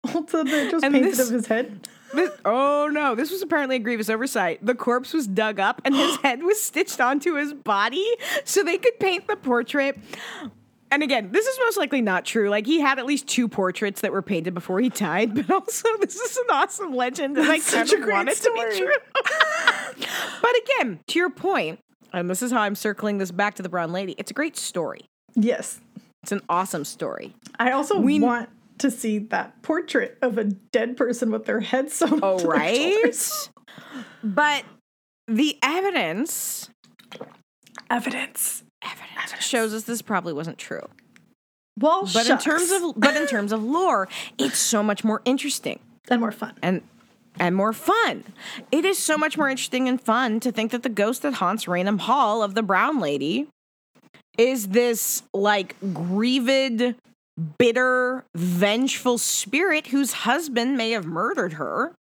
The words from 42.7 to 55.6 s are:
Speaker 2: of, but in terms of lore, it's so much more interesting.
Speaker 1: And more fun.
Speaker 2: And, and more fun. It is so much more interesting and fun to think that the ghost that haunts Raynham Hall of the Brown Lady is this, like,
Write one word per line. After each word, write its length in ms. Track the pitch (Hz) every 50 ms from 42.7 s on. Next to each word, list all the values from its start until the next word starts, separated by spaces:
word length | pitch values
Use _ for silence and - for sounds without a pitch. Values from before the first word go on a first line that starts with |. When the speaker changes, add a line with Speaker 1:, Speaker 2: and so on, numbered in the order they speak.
| 381 392 349
Speaker 2:
of, 100 | 330 -
but 180 | 220 214 277 285
in 120 | 302 311
terms 240 | 285 262 214 202 202
of 120 | 214 220 214
lore, 440 | 233 285 349 381 359 254 202 190 190 - - - - -
it's 200 | - 269 277 -
so 260 | - - - 226 208 208
much 200 | 214 202 - -
more 180 | 220 214 214 -
interesting. 540 | 240 262 277 - 285 262 - - - - - _ _ _ _ _ -
Speaker 1:
And 100 | 247 233
more 120 | 233 214
fun. 220 | 214 - - - - -
Speaker 2:
And, 200 | - 175 190 170 - - _ _ _ _ _ _ _ _ _ -
and 160 | 175 175 180
more 180 | 190 196 220 220
fun. 500 | - - - 392 453 453 302 170 95 - - - - - - - - - -
It 120 | - 311 320
is 120 | 381 392
so 200 | - - - 311
much 200 | 302 311 311 302
more 120 | 302 294 269
interesting 380 | 262 254 - - - 254 262
and 120 | 254 254 254
fun 380 | - - 220 240 262 233 214 226
to 100 | - 254
think 200 | 214 - 220 226
that 120 | - 240 -
the 60 | 269
ghost 320 | 214 208 202 214 254 -
that 140 | - 294 254
haunts 320 | - 190 175 202 220 -
Raynham 320 | 180 175 175 180 196 214 185
Hall 440 | 151 185 247 294 262 214 208 233 214
of 120 | 202 190
the 80 | 226 220
Brown 360 | 185 196 185 214 269 311 269
Lady 480 | 180 143 143 139 139 151 190 254 294 - _ _ _ _ _ _ _ _ _ _ _ _ _ - _ _ _
is 320 | - 226 254 262 254 202 190
this, 540 | 185 240 240 240 233 - - - - - - _ -
like, 420 | 196 196 208 208 202